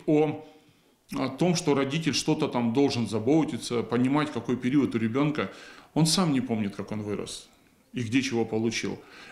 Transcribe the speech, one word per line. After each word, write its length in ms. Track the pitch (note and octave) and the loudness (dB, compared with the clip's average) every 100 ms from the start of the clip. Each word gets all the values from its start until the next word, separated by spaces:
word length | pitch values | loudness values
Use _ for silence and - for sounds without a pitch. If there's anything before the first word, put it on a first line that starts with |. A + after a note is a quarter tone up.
| - | 2
о, 400 | D3+ D3+ - - - _ _ _ _ - C#3 | 4 2 0 -10 -20 _ _ _ _ -12 -6
о 140 | C3+ | -4
том, 260 | C3+ F3 E3 | 0 2 2
что 180 | - | 2
родитель 400 | C3+ C3+ E3 D#3+ | 2 0 -2 -2
что-то 340 | B2 - D#3 C#3+ | -2 0 0 0
там 240 | C3 A#2+ | 0 0
должен 360 | A#2 C#3 A#2+ A2 | 4 2 2 -2
заботиться, 720 | A2 G#2+ D#3+ D3 A#2 - A#2+ | -2 2 2 2 -2 -4 -4
понимать, 500 | G#2+ A#2+ B2+ C#3+ D3 | 0 2 2 2 0
какой 260 | A#2+ A2+ B2 | -4 -4 -2
период 360 | B2 C#3 B2 | 0 2 2
у 60 | A#2 | 2
ребёнка? 520 | A2+ A#2+ D3+ C#3 F#2+ - - - - - | 0 0 0 0 -4 -8 -20 -20 -6 0
Он 100 | D#3+ | 2
сам 280 | F3+ F3 | 4 2
не 80 | C3+ | 2
помнит, 340 | A#2 A2+ G2+ G2 | 0 -2 -2 -6
как 160 | G2 | -8
он 100 | G#2+ | -8
вырос 480 | G#2 G2 F2+ - - _ _ _ _ | -6 -6 -8 -12 -18 _ _ _ _
и 100 | - | -8
где 180 | A2+ B2+ | -2 0
чего 240 | B2 A#2 A2 | 0 0 0
получил. 540 | A2 A2+ A2 G2+ G2 - - - | 0 -2 -2 -4 -6 -12 -20 -20